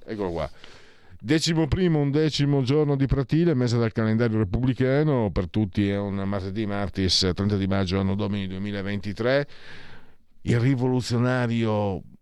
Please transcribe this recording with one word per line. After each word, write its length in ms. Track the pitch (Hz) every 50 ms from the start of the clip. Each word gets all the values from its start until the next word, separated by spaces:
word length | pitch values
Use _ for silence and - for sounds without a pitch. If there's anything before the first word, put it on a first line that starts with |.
| -
Eccolo 260 | - 110 101 98 90
qua. 200 | 82 82 73 69 - - - - - - - - - - - - - -
Decimo 480 | - 107 151 165 - 165 170 156 160
primo, 320 | 135 - 185 185 175 160 151
undecimo 640 | 143 143 135 151 156 151 - - 143 143 143 139
giorno 340 | 131 117 143 151 151 143 143
di 120 | 135 139
Pratile, 480 | 117 - 139 135 - 147 160 175 175 147
mese 220 | 123 123 117 117
del 140 | 120 117 110
calendario 460 | - 117 113 110 110 113 120 117 107
repubblicano, 920 | 110 110 90 92 117 127 131 123 - 131 127 135 143 156 151 139 123 110 101
per 180 | 78 101 92 82
tutti 400 | - 107 110 95 - 104 101 98
è 80 | 101
un 180 | 101 101 101 95
martedì, 500 | 98 98 98 101 101 92 98 95 110 107
martis 640 | 101 101 101 101 90 - 98 95 90 - - 95 92 87
trenta 240 | - 98 101 104
di 80 | 95 98
maggio, 340 | 95 98 98 98 85 95 98
anno 140 | 98 98 98
domini 340 | 101 104 98 104 101 95
duemilaventitré. 1000 | 95 95 92 101 104 101 101 95 101 101 101 92 104 95 - 113 123 135 143 143 - - - - - - - - - - - - - - - - - - -
Il 180 | - 110 120 120
rivoluzionario 1400 | 117 135 139 120 127 131 127 127 113 - 120 117 123 123 127 127 123 113 117 117 113 110 107 104 104 101 95 76 - - - -